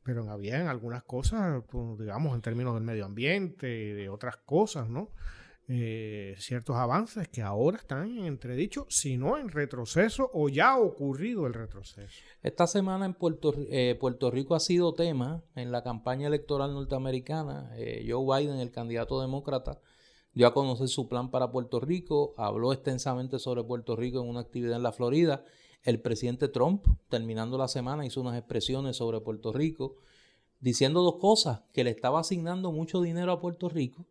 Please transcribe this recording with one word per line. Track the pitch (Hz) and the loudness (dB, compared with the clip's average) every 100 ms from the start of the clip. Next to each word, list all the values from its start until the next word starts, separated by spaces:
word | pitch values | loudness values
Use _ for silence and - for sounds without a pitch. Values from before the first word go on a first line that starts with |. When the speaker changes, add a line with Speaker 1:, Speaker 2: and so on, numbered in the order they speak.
Speaker 1:
pero | 131 120 107 | -2 -4 -4
había | 104 101 131 | -4 -2 -2
en | 175 | -2
algunas | 123 117 120 | -4 -6 -10
cosas, | - 127 139 220 185 135 113 | -6 -2 0 0 0 -2 -4
pues, | 123 117 107 | -6 -6 -6
digamos, | 107 104 156 | -6 -2 0
en | 120 | 0
términos | 117 117 123 | -2 -2 0
del | 113 | -2
medio | 113 110 | -2 -4
ambiente | 98 101 135 196 185 - 127 | -4 -2 0 0 -2 -6 -6
y | 113 107 | -4 -6
de | 104 98 | -6 -8
otras | 104 123 - | -6 -8 -10
cosas, | - 156 214 156 110 | 0 2 2 -2 -4
¿no? | 123 220 - - - - - - | -6 -8 -8 -10 -10 -20 -20 -4
Eh, | 123 117 110 110 104 98 95 | -2 -2 -4 -6 -8 -10 -10
ciertos | - 123 113 120 | -6 -6 -2 0
avances | 120 151 226 220 170 | 2 2 0 -6 -8
que | - | -6
ahora | 104 101 143 208 | -4 2 2 2
están | - 135 202 240 | -6 -6 -6 -6
en | |
entredicho, | 175 131 120 123 185 285 277 | -6 -6 -6 -4 -4 -6 -2
si | - 143 127 | -2 0 0
no | 143 294 | 0 -2
en | 247 | -2
retroceso, | 151 143 127 113 160 220 240 262 | -4 -4 -4 0 2 2 2 0
o | 165 147 | 2 2
ya | 139 226 | 6 6
ha | 262 | 6
ocurrido | 196 - 139 135 208 226 | 4 2 -4 -2 -4 -2
el | 139 | -2
retroceso. | 113 113 98 98 - 101 - - - | -2 -8 -12 -14 -18 -18 -20 -20 -6
Speaker 2:
Esta | - - | -6 2
semana | 170 202 190 190 | 4 4 0 0
en | 196 | -2
Puerto | 180 175 160 156 | 0 0 2 0
Ri-, | 147 139 | 0 -2
eh, | 139 123 120 | 2 2 2
Puerto | 131 123 127 | 0 2 0
Rico | 120 135 | 0 2
ha | 165 | 2
sido | - 175 175 | 4 4 4
tema | 160 170 139 123 165 - | 4 2 2 -2 -4 -10
en | - 123 | -10 -4
la | 120 | -4
campaña | 123 113 123 131 | -4 -4 -4 -2
electoral | 147 147 151 143 139 | 0 0 0 -2 0
norteamericana. | 139 135 131 135 131 127 160 147 143 127 | -2 -2 -2 -2 -4 -4 -6 -6 -8 -10
Eh, | 113 113 113 113 | -8 -6 -6 -2
Joe | 120 131 135 | 0 2 2
Biden, | 147 135 | 0 -2
el | 120 | -6
candidato | 120 117 117 117 131 | -6 -4 -4 -2 -2
demócrata, | 131 135 143 135 - 143 _ _ _ _ _ | -2 -4 -4 -4 -4 -10 _ _ _ _ _
dio | - 120 | 6 8
a | |
conocer | 143 135 120 131 | 8 2 0 -2
su | - 113 | -2 -2
plan | 123 127 | -4 -2
para | 127 127 | 0 0
Puerto | 127 120 120 | 0 -2 -2
Rico, | 131 180 175 147 147 - | 0 -2 2 0 0 -2
habló | 107 107 120 | -2 2 2
extensamente | 135 135 127 135 127 131 131 | 2 -2 -2 -2 -2 -2 -4
sobre | 131 120 | -2 -2
Puerto | 117 120 113 | -2 -6 -4
Rico | 110 123 127 | -2 -2 -2
en | 120 | -4
una | 120 | -6
actividad | 113 123 120 117 | -6 -4 -2 0
en | |
la | 120 | -2
Florida. | - 120 147 165 135 - - - _ | 0 2 6 4 2 -6 -20 -20 _
El | - 113 | 0 2
presidente | 120 113 120 120 139 | 2 0 -2 0 0
Trump, | 123 139 196 - - _ | 4 4 6 6 6 _
terminando | 117 113 110 113 131 | -4 -2 -4 -2 -2
la | 131 | -2
semana, | 139 123 147 135 | -2 -4 -4 -4
hizo | 135 | -4
unas | 123 120 | -2 -4
expresiones | 117 120 - 131 139 120 | -2 -2 0 -2 -2 -2
sobre | 117 113 | -2 -2
Puerto | 110 107 113 | -4 -6 -4
Rico, | 123 160 156 135 - _ _ _ _ _ _ | 0 0 0 -8 -8 _ _ _ _ _ _
diciendo | 123 117 135 165 | 0 4 4 6
dos | 180 175 | 4 6
cosas, | 196 214 156 110 _ | 6 6 4 0 _
que | - | 0
le | 123 | 0
estaba | 113 - 151 | 2 2 2
asignando | 160 180 165 180 185 | 0 -2 -2 -2 -2
mucho | 156 165 185 | -2 -2 0
dinero | 175 165 180 | 0 0 0
a | 175 | 0
Puerto | 175 170 180 | -2 -4 -4
Rico | 160 127 - - | -2 -2 -4 -20